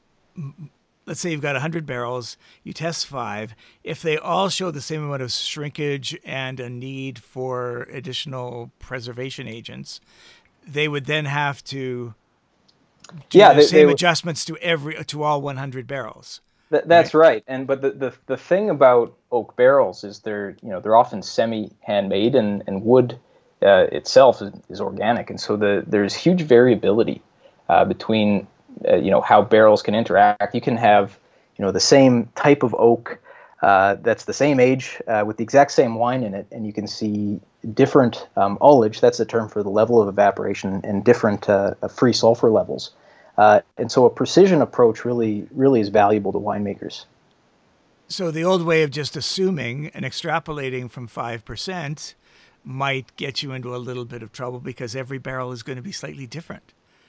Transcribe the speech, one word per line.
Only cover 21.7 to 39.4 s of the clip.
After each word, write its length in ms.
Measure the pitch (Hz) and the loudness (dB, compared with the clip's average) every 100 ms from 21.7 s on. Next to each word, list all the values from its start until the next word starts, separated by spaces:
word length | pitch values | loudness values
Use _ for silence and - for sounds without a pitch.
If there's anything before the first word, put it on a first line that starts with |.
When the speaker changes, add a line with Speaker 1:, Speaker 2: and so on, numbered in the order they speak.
| - - 104 98 98 113 131 | -12 -4 -2 0 0 2 2
Speaker 2:
and, 280 | 104 101 - | 0 -4 -6
and 180 | 98 110 | -6 4
wood, 320 | 127 123 - _ _ _ _ | 4 4 -4 _ _ _ _
uh, 220 | 98 95 82 | 4 4 4
itself 500 | - - 127 131 - | -2 2 6 6 4
is, 100 | 101 - - | -6 -14 -16
is 120 | 92 | -10
organic. 480 | 98 98 107 117 - | -10 -4 -2 -2 -6
And 100 | - | -10
so 160 | - 104 | -6 -2
the, 280 | 104 98 - | 0 0 0
there's 280 | 104 98 - | -2 -2 0
huge 260 | - 185 | 0 0
variability, 800 | 151 117 127 104 - 107 - - _ _ _ _ - | 6 6 6 4 2 2 0 -4 _ _ _ _ 0
uh, 160 | 117 92 | 2 2
between, 600 | - - 110 104 101 98 _ _ - - | -2 -2 0 0 -2 -4 _ _ -6 0
uh, 80 | 90 | 0
you 160 | 85 | 2
know, 100 | 95 | 0
how 200 | - 110 | 4 4
barrels 380 | 101 110 110 107 | 6 6 6 4
can 100 | - | 0
interact. 600 | 107 113 92 104 104 104 120 | -4 0 4 4 2 -4 -4
You 60 | |
can 160 | 139 117 | -4 0
have, 400 | 117 104 98 - _ _ _ - | 4 4 2 -6 _ _ _ -6
you 80 | 98 | -2
know, 60 | |
the 80 | 95 | 0
same 500 | - 139 135 120 117 - | 4 6 6 4 0 0
type 280 | 147 143 | 2 2
of 100 | 127 - | 2 2
oak, 440 | 117 117 - - _ - - _ | 4 2 -2 -18 _ -20 -20 _
uh, 340 | 98 98 98 98 | 2 4 4 0
that's 240 | 98 110 - | -2 -4 -6
the 80 | |
same 260 | 104 143 135 | -2 0 4
age, 400 | 127 131 - - - | 4 2 -4 -12 -4
uh, 160 | 110 104 | -2 -2
with 100 | - | -4
the 60 | |
exact 280 | 113 135 143 | 2 4 4
same 240 | - 123 113 | 2 0 0
wine 280 | 120 131 | -2 -2
in 100 | 110 | -4
it, 140 | 98 98 | -8 -10
and 140 | 117 107 | -12 -10
you 80 | |
can 140 | 104 101 | -8 -10
see 520 | - 107 104 104 101 - _ 117 107 | -6 -4 -4 -4 -6 -10 _ -6 2
different, 520 | 135 147 120 - - - | 4 4 2 0 -8 -2
um, 220 | 101 101 | -2 4
ullage, 380 | 127 143 110 - | 6 6 4 2
that's 180 | 120 120 | 0 2
the 60 | 110 | -2
term 220 | 117 | -4